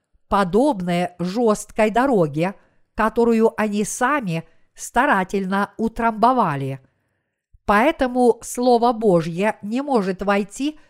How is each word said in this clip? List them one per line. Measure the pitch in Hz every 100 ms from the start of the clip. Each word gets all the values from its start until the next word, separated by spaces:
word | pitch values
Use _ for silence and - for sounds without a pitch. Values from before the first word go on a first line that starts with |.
| _ _ -
подобны | 202 185 196 302 208 180 175 175 -
жёсткой | 180 208 233 202 - - 220
дороге, | 214 269 214 156 143 180 - _ _ _
которую | - 220 226 233 226 220 -
они | 214 208
сами | 208 - 247 294 202 165 - _ _
старательно | - - 240 285 202 180 196 185 196 202 -
утрамбовали. | 226 226 233 220 233 254 180 139 135 131 _ _ _ _ _ _ _ _ -
Поэтому | 208 277 320 262 247 247 -
Слово | - - 247 233 240
Божье | 220 220 170 165 170 214 -
не | 202 240
может | 285 247 190 185
войти | 202 202 202 - 285 302